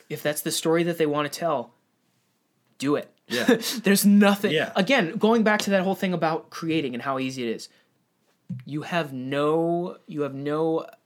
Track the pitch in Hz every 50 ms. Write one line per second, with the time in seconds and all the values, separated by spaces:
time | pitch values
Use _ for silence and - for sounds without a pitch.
0 | _ - 151 - - 147 147 - - 156 147 - - 165 160 170 170 175 170 165
1 | 160 147 143 147 147 143 - - 170 165 147 127 117 - _ _ _ _ _ _
2 | _ _ _ _ _ _ _ _ _ _ _ _ _ _ _ - 131 143 147 131
3 | - - _ _ _ - - 123 - - 226 226 - - - 226 - 196 196 196
4 | - 208 202 202 208 196 202 - - 190 156 156 131 - - 196 185 - 277 254
5 | 175 160 226 214 214 214 233 233 208 214 208 208 - 202 196 190 180 190 185 -
6 | 202 185 180 165 160 156 160 156 - - - - 165 160 156 160 147 127 123 117
7 | 120 139 135 131 131 131 131 131 120 113 107 - - - _ _ _ _ _ _
8 | _ _ _ _ _ _ _ _ _ - 127 127 - 139 139 151 - - 180 170
9 | 156 139 131 127 127 131 143 143 147 151 156 165 165 170 170 175 175 185 - -
10 | _ - 165 147 143 135 135 135 139 147 151 156 165 160 160 156 - - - _
11 | _